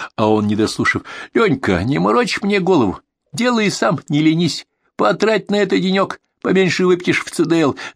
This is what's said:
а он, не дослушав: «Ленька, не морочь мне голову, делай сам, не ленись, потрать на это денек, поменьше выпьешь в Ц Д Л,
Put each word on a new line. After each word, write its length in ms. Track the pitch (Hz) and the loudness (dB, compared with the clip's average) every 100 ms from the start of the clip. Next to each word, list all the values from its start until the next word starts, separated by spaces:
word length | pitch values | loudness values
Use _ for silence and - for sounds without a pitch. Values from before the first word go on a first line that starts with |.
| - - | -12 -2
а 140 | 110 | 0
он, 180 | 107 104 | 2 0
не 80 | 104 | 0
дослушав: 480 | 104 - - - - - - | -2 -2 -4 -4 -8 -16 -6
«Ленька, 500 | - 226 147 - 90 | 0 0 0 0 0
не 160 | 104 151 | 0 0
морочь 420 | 185 233 247 - | 2 2 0 -4
мне 200 | 196 202 | -2 0
голову, 400 | 180 180 107 85 - _ _ | 2 2 2 -4 -14 _ _
делай 360 | 143 247 233 208 | -4 -2 0 0
сам, 300 | - 226 156 - | 0 -2 -2 -2
не 140 | 147 | 0
ленись, 460 | 156 160 175 - - _ _ - | 2 2 0 -4 -12 _ _ -2
потрать 560 | 214 196 208 220 - | 0 2 0 0 0
на 40 | 202 | 0
это 220 | 196 196 | 2 0
денек, 420 | 185 190 190 - _ _ | 0 0 -2 -6 _ _
поменьше 440 | - 185 185 143 185 | 0 2 2 2 2
выпьешь 400 | 180 180 123 - | 2 0 -4 -4
в 60 | |
Ц 120 | - | -2
Д 160 | 156 165 | 0 2
Л, 160 | 151 - - | 2 0 -8